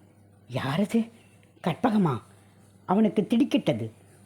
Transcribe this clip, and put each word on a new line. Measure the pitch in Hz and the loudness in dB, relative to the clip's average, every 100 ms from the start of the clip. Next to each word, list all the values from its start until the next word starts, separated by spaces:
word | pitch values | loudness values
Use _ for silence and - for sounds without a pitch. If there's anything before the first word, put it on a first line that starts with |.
| _ _ _ _ - | _ _ _ _ -10
"யாரது? | 127 131 160 202 226 220 - _ _ _ _ 170 | -6 -4 -2 0 0 -2 -10 _ _ _ _ -4
கற்பகமா?" | 156 247 208 165 113 - - _ _ - _ | 0 0 2 2 0 -8 -20 _ _ -20 _
அவனுக்கு | - 196 214 - - | -2 2 2 0 0
திடுக்கிட்டது. | 233 254 269 - 113 113 - - - | 0 2 0 0 -2 -4 -12 -20 -20